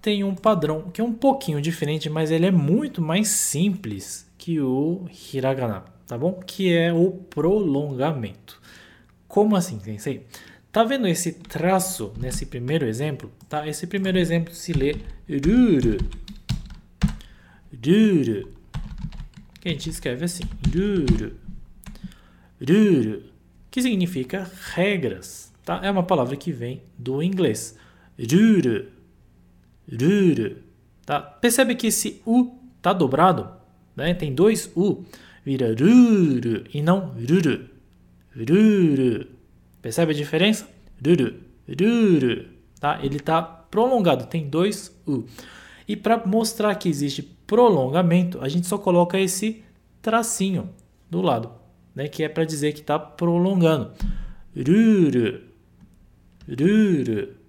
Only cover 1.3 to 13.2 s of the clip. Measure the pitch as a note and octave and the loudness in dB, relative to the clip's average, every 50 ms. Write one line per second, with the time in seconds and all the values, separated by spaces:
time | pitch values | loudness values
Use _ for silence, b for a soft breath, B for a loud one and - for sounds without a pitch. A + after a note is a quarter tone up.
1.3 | C4 C4+ - E3+ D#3 D3 C#3+ E3 E3+ - D#3+ D3 D3+ D#3 - D#3 D3+ D#3 D#3+ D3+ | 2 2 -2 -4 -4 -2 -2 -2 -2 -2 -4 -4 -4 -4 -4 -4 -2 -2 0 0
2.3 | D#3+ D#3+ E3+ F#3+ F#3+ F3 C#3+ C#3+ F3 B3+ D4+ C4+ - - D#3+ D#3 E3 G3 G#3+ G#3+ | 2 2 4 4 4 2 4 4 2 0 0 -2 -4 -6 -4 -2 0 0 0 0
3.3 | - - - - - C#3 F3 G#3 F#3 - - A2+ G#2 G2 - - - - - _ | -2 -2 -2 -4 -2 0 0 -2 -2 -4 -8 -10 -10 -10 -10 -14 -16 -16 -16 _
4.3 | _ _ - E3+ E3+ D#3 C#3 B2+ B2+ C3 D3 D#3+ F3 F#3+ F#3 E3+ - - - - | _ _ -8 -6 -4 -2 -2 -2 -2 -2 -2 -2 -4 -6 -8 -14 -16 -18 -20 -10
5.3 | - C3+ B2 C3 C3+ C3 B2+ A2+ G#2 F#2+ - - _ _ _ - B2+ A#2 C3+ F3+ | -8 -4 -2 -2 -2 -2 -4 -4 -6 -8 -12 -18 _ _ _ -12 -8 -4 -4 -4
6.3 | F#3 F#3 F#3 - - - G3 F3+ E3+ E3+ E3 E3+ E3+ E3 F3 F#3+ F3+ - - - | -4 -4 -12 -16 -8 -2 0 2 2 2 2 2 2 2 2 2 0 -6 -16 -10
7.3 | - D3+ D3 E3+ G3 G#3+ G3+ E3 C3+ C#3 D3 D3 C3+ B2 C3+ D#3 D#3+ C3+ A2 F#2+ | -6 -2 0 2 2 2 0 0 0 -2 -2 -4 -4 -2 -2 -2 -2 -4 -6 -8
8.3 | F#2 - _ - - _ B B B B B B B B B B B _ _ _ | -10 -16 _ -20 -20 _ B B B B B B B B B B B _ _ _
9.3 | - G3+ G#3 G#3+ G#3 F#3+ F3 - B2+ G#2 F#2 G#2+ G#2+ G2+ - D3 B2+ G#2+ - B | 0 2 4 4 2 2 0 -2 -8 -12 -10 -12 -12 -10 -8 -8 -8 -8 -12 B
10.3 | B B B B B B B _ - G#3 A#3 A3+ C#4 C4+ A#3+ F#3 E3 F3 - F3 | B B B B B B B _ 0 0 2 2 2 0 0 0 0 0 -2 -6
11.3 | E3 - - - - D#3+ D#3 F3+ F#3+ F#3+ F3+ - - - A2 F#2+ - - B2+ B2+ | -6 -8 -16 -12 -8 -2 0 2 2 2 0 -2 -6 -8 -8 -10 -8 -8 -8 -6
12.3 | - - C3+ - - C3 A#2+ B2+ D3+ E3 D3+ A2+ G#2+ A#2 C#3+ D#3 C#3+ A#2+ | -6 -6 -8 -8 -8 -8 -4 -2 -2 0 0 -2 -2 -4 -4 -6 -6 -8